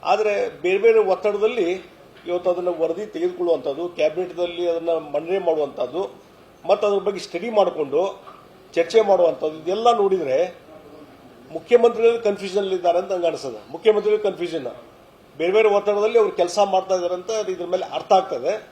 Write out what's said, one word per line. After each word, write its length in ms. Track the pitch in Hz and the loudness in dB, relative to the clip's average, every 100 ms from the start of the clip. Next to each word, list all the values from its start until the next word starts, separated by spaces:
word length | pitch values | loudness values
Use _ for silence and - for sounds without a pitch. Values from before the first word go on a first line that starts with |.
ಆದ್ರೆ 560 | - 208 214 202 196 143 | 0 0 0 -2 -4 -4
ಬೇರೆ 180 | 170 190 | -2 2
ಬೇರೆ 200 | 226 220 | 4 4
ಒತ್ತಡದಲ್ಲಿ 840 | 190 180 208 202 214 240 170 185 - - - - 175 | 2 0 0 0 -2 0 -2 -2 -10 -20 -20 -18 -6
ಇವತ್ತು 240 | 175 180 | -2 -2
ಅದನ್ನ 180 | 180 180 | -2 -2
ವರದಿ 380 | 165 165 170 214 | -2 -2 -4 -8
ತೆಗೆದುಕೊಳ್ಳುವಂಥದ್ದು, 800 | 160 180 175 175 156 143 139 175 | -4 -4 -2 -2 0 -2 -6 -8
ಕ್ಯಾಬಿನೆಟ್‌ದಲ್ಲಿ 800 | 175 156 156 180 170 175 170 175 | -2 -2 -2 -6 -4 -6 -2 -2
ಅದನ್ನ 220 | 170 165 | -2 -2
ಮಂಡನೆ 480 | 165 151 147 165 190 | -2 -2 -6 -2 -2
ಮಾಡುವಂಥದ್ದು, 640 | 175 156 139 - 127 160 196 - - - - - - | 0 0 -2 -4 -6 -6 -8 -10 -20 -20 -20 -12 0
ಮತ್ತು 180 | 202 208 | 2 2
ಅದ್ರ 120 | 196 | 0
ಬಗ್ಗೆ 220 | 185 190 | -2 -6
ಸ್ಟಡಿ 300 | - 170 226 | -8 -8 0
ಮಾಡಿಕೊಂಡು 720 | 214 180 160 139 143 190 - - - - - - | 2 2 0 -2 0 -2 -6 -20 -20 -20 -20 -6
ಚರ್ಚೆ 260 | - 247 226 | -2 2 2
ಮಾಡುವಂಥದ್ದು, 580 | 202 185 175 147 160 160 | 4 4 4 2 -6 -6
ಇದೆಲ್ಲ 340 | 160 202 233 | -6 2 2
ನೋಡಿದ್ರೆ 640 | 226 196 185 147 131 180 - - - - - - - - - - | 4 2 2 0 0 0 -4 -20 -20 -20 -20 -20 -20 -20 -20 -14
ಮುಖ್ಯಮಂತ್ರಿಗಳು 720 | 160 - 240 233 208 233 233 | -14 4 6 6 4 2 2
ಕನ್ಫ್ಯೂಷನ್ 500 | 214 202 190 190 196 | -2 -2 -4 -4 -2
ಇದ್ದಾರೆ 260 | 185 170 170 | 0 2 0
ಅಂತ 140 | 190 | 0
ನಂಗೆ 140 | 185 170 | -2 -2
ಅನಿಸ್ತದೆ. 460 | 156 139 110 104 | -2 -8 -12 -14
ಮುಖ್ಯಮಂತ್ರಿಗಳು 500 | 151 220 208 202 208 | 0 2 2 2 0
ಕನ್ಫ್ಯೂಷನ್, 440 | 208 165 175 160 127 104 - - - _ _ - | -2 -4 -6 -6 -8 -12 -20 -20 -20 _ _ -4
ಬೇರೆ 140 | 170 | 0
ಬೇರೆ 160 | 208 220 | 4 4
ಒತ್ತಡದಲ್ಲಿ 500 | 202 202 208 214 233 | 2 2 0 2 2
ಅವ್ರು 140 | 202 | 2
ಕೆಲಸ 260 | 185 175 208 | 0 -2 2
ಮಾಡ್ತಾ 360 | 202 190 180 | 2 2 0
ಇದ್ದಾರೆ 200 | 185 175 | -2 -2
ಅಂತ 160 | 180 180 | -4 -4
ಇದ್ರ 340 | 220 190 180 | -6 -4 -6
ಮೇಲೆ 200 | 175 180 | -4 -4
ಅರ್ಥ 280 | 175 147 - | -4 -8 2
ಆಗ್ತದೆ. 400 | 190 185 139 139 208 - | 2 2 -4 -4 -4 -8